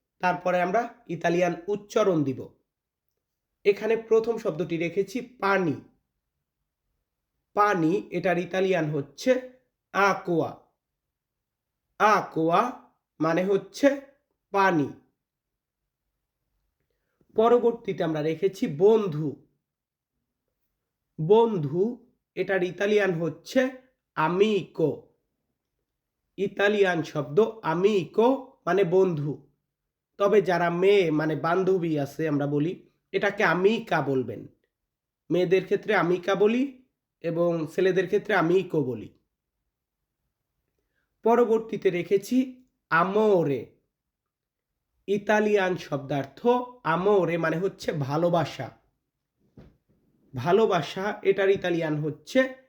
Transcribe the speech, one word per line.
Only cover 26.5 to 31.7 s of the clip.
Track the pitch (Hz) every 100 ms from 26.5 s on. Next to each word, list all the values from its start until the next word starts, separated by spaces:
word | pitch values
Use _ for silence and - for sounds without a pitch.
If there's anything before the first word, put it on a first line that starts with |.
| 202 202 208 190 170
শব্দ | 147 156 139 151 220 -
amico | 160 165 196 202 151 - 233 269 - _ -
মানে | 185
বন্ধু। | 175 185 190 151 147 123 _ _ _ _ _ _ _ -
তবে | 196 208
যারা | 185 170 175
মেয়ে | 175 190 202 170
মানে | 151 156 151
বান্ধবী | 160 185 185